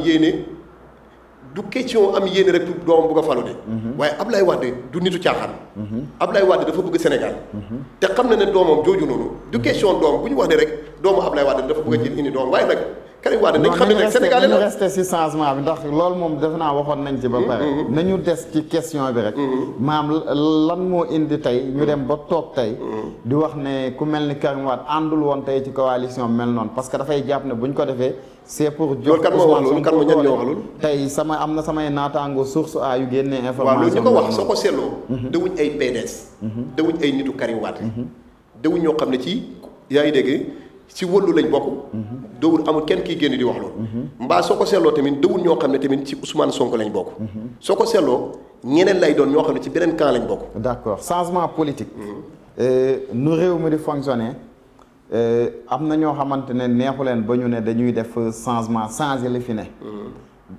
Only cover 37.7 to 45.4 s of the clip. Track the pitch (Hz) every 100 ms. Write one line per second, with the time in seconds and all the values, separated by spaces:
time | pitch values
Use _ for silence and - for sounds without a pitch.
37.7 | - 110 107 123 - - - _ - 143
38.7 | 175 160 151 131 127 123 214 - - -
39.7 | - - 139 151 143 - 147 - - -
40.7 | - - - 185 196 185 160 139 143 139
41.7 | - - 110 107 127 - - 156 160 151
42.7 | 156 151 185 - 156 143 123 123 104 95
43.7 | 90 110 113 143 - 127 175 170 - -
44.7 | 196 156 147 139 139 175 190